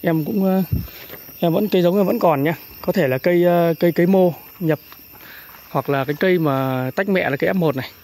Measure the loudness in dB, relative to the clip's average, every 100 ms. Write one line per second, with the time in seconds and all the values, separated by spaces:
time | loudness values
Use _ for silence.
0 | 0 -2 -2 -2 0 0 -2 -4 -6 -16
1 | -20 -20 -20 -4 0 0 0 2 2 2
2 | 0 2 2 2 0 -2 -10 -8 -4 0
3 | 0 0 2 2 4 2 0 0 0 2
4 | 2 4 2 0 -18 -6 -4 -4 -6 -20
5 | -20 -20 -20 -20 -20 -20 -8 -6 -2 -2
6 | -2 -2 0 2 0 0 -2 -4 -4 -4
7 | -2 -2 -2 -2 -2 0 0 -2 -8 -16